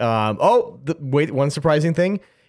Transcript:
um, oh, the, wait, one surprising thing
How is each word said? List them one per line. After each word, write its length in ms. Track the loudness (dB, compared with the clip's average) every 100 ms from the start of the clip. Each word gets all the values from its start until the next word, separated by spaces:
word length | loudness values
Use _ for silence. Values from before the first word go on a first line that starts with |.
um, 360 | 0 0 0 2
oh, 400 | 2 2 0 -8
the, 140 | -8 -8
wait, 320 | -2 -2 0
one 200 | 0 -2
surprising 420 | 0 0 2 0
thing 260 | 0 0 -2 -8 _